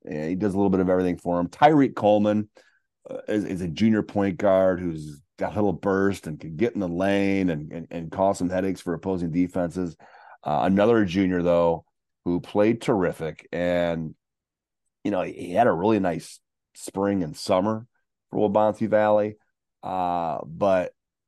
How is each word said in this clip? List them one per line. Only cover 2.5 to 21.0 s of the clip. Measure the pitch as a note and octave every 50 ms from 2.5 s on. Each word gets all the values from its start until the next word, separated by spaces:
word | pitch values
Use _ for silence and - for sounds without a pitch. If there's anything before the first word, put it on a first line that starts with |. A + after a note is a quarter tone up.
| _ - - _ _ _ _ _ _ _ - -
uh, | - - - -
is, | G#2+ G#2+ F#2
is | - F#2+ F2
a | F#2 E2+
junior | D2+ D2 G#2+ A2+ A2 G#2+
point | G#2 - - G#2 G2 G2 F2+
guard | - G#2 G2 F#2+ F#2+ F#2+ F#2 F#2 F2
who's | F2+ F2 D#2+ D#2 D2+ D2+ C#2+ C#2 _ _ _ -
got | F#2+ -
a | D#2
little | G#2 G#2 G2+
burst | E2 D#2 - G2+ F#2+ F#2+ G2 G2 F#2+ - -
and | E2 D#2 D2
can | - E2 D#2+
get | D2+ A2 A#2+
in | - G#2
the | F#2+ F2
lane | E2+ F2 F#2+ G2 G2+ G2+ G2 G2 G2 G2 F#2+ F2+
and, | E2 D2+ D2+ D#2
and, | - E2 D#2+ -
and | - E2+ E2 D#2+
cause | - G2 F#2+ G2 G2 -
some | F#2 F2
headaches | F#2 F#2 F#2+ F#2+ F#2 -
for | - F2+ E2+
opposing | D#2+ - F#2+ F#2+ F2+ F2 E2
defenses. | D#2 F2 F2+ F2 - F#2+ F2 E2+ D#2+ F#2 F#2 E2+ D#2 - - - - - - - - -
Uh, | - C#2 D2 C#2
another | B1+ F#2 F#2+ G2 G2+ A#2 A#2 A2+ G#2
junior, | F2 E2 G2 G2 F#2 F2+ F2
though, | E2+ F2 F2 E2+ E2+ E2+ E2 E2 - _ _ _ _ _ _ _ -
who | F2 F2 F2
played | - - - G#2 G#2 A2 A#2 A#2
terrific. | - - B2 G2 F#2 D#2+ - - D#2+ D#2 D2+ - - _
And, | - E2+ F2 F2 F2 F2 F2 E2+ E2+ E2 D#2+ D#2+ D#2+ _ _ _ _ _ _ _ _ _ _ _ _ _ _ _ _ _ -
you | G#2
know, | G2+ F2+
he, | E2+ -
he | - - E2+ F2
had | F2 G#2 A#2+
a | A#2+
really | F2+ D#2+ F#2 A2 A2 G2+
nice | F#2 F2+ E2 D#2 - - - - _ _ _ _ _ _ _
spring | - - - - F#2+ G2 G2+ G2+ F#2+
and | F2 D#2 D2
summer | - - - G2 F#2 G2 G#2+ A2 A2 A#2+ - _ _ _ _ _ _ _ _
for | - A2+ G#2+ G#2
Waubonsie | G2+ G#2+ G#2+ G#2+ G#2 - A2+ G2+
Valley. | G#2+ G#2+ G#2+ G#2+ G#2+ G#2+ G#2 G#2+ G#2+ - _ _ _ _ _ _ _ _
Uh, | - F#2+ F#2 F#2 F2+ F2+ F2 F2 E2+ E2 C#2+ - -
but | C2+ D#2+ E2+ G2+ G2 F#2+ F#2 F2 - - _